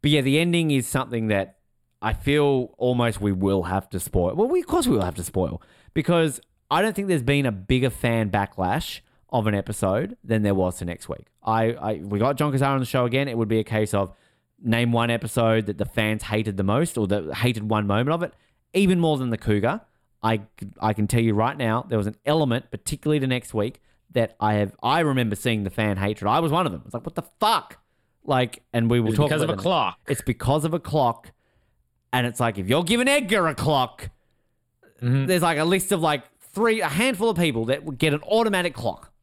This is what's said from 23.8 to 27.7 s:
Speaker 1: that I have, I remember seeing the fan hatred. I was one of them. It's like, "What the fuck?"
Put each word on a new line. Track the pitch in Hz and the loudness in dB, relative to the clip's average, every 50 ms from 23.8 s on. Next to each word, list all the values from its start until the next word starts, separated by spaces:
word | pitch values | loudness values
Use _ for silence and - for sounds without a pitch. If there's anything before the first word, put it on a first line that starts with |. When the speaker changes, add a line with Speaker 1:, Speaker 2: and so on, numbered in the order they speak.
| _ _ _ _ _ _ | _ _ _ _ _ _
Speaker 1:
that | - 123 113 110 - _ | -2 -2 -2 -2 -2 _
I | - 107 107 | 0 0 2
have, | 104 104 95 - _ | 2 0 -2 -4 _
I | - 120 139 170 | -2 0 2 2
remember | 170 147 135 131 120 110 101 | 2 2 2 0 0 0 -2
seeing | - - 127 113 107 101 | -2 -2 -2 -2 0 -2
the | 95 | -4
fan | - - 110 104 101 | -2 -2 0 0 0
hatred. | 95 98 101 107 - 98 104 | 0 -2 -2 -4 -2 0 0
I | 117 156 | 2 2
was | 165 156 | 2 0
one | 143 175 185 | 0 0 0
of | 139 | -2
them. | 90 78 - | -4 -8 -12
It's | - - | -12 -12
like, | 117 - | -12 -12
"What | 170 - | -8 -10
the | - - - _ _ | -10 -10 -10 _ _
fuck?" | 214 214 226 175 - - | 0 0 0 0 -4 -8